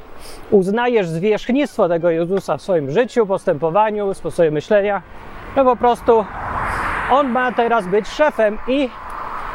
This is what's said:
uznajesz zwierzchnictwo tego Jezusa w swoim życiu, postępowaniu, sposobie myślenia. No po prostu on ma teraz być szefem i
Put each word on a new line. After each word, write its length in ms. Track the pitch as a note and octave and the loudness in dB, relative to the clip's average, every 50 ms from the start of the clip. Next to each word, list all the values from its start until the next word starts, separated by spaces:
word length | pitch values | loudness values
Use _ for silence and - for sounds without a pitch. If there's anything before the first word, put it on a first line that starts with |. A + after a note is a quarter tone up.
| - - - - - - - - - - | -18 -18 -16 -16 -16 -16 -16 -16 -4 2
uznajesz 560 | A3+ G3+ F3+ F#3+ G#3 A#3 A#3+ B3 B3 A3 F#3+ E3 | 2 2 4 2 0 0 0 2 2 2 0 0
zwierzchnictwo 840 | D#3+ E3 F3+ G#3+ G#3 G3 - - A#3+ C#4+ D4 - - - G3+ E3 | -2 -2 0 0 0 0 0 -2 0 0 0 0 0 0 2 2
tego 200 | F3 E3 D#3+ F3 | 2 2 2 2
Jezusa 480 | D#3+ E3 F3 E3 G3 F#3+ - - D#3+ C3+ | 2 0 0 0 -2 -2 -2 -2 -4 -4
w 40 | |
swoim 300 | - - F#3 E3 C#3+ C3 | -2 -2 0 0 0 0
życiu, 360 | D3 G#3 B3 A3 - A#3+ A3 F#3 | 0 0 0 0 0 0 0 0
postępowaniu, 880 | F#3+ F3 - G3 E3 C#3 E3 D#3+ D#3+ G3+ A3 A3 G#3+ G#3 G3+ G3 F#3+ | 0 -2 0 0 -2 0 0 0 2 2 2 2 0 -2 -2 -4 -4
sposobie 380 | - - D#3+ - - E3+ D#3 | -4 -6 -4 0 2 2 2
myślenia. 500 | D3+ D3+ - - G#3+ G#3 G3 G#3 G3+ F#3+ - - - - - - - - - - - | 2 0 0 2 2 2 2 2 0 -2 -4 -10 -16 -18 -16 -16 -16 -16 -14 -4 0
No 80 | C4+ C4+ | 2 4
po 120 | B3+ B3 | 4 4
prostu 500 | G3+ A#3+ A#3+ A#3+ - - - A3+ A3+ G3 - - - - - - - - - - - - - - - - - | 4 4 2 2 2 4 4 4 4 4 0 -4 -10 -8 -6 -6 -4 -4 -4 -4 -4 -4 -4 -4 -4 -2 2
on 180 | A#3+ C#4 D4 C4 | 2 2 2 2
ma 220 | A3+ B3+ B3+ B3+ | 0 0 0 0
teraz 360 | G#3+ - A#3 A#3 A#3 A#3 F#3+ F3+ | 0 0 2 2 2 0 0 2
być 200 | F#3 G#3+ G#3 - | 0 0 0 0
szefem 500 | - - D4+ D4 - - A3 G#3 G#3 - - - | 0 2 2 2 4 2 2 0 0 -2 -4 -2
i 220 | C4 C#4+ C#4 A#3+ - - - - - - - - - - - - - | 0 0 0 -2 -4 -8 -14 -12 -10 -10 -10 -10 -10 -10 -8 -8 -6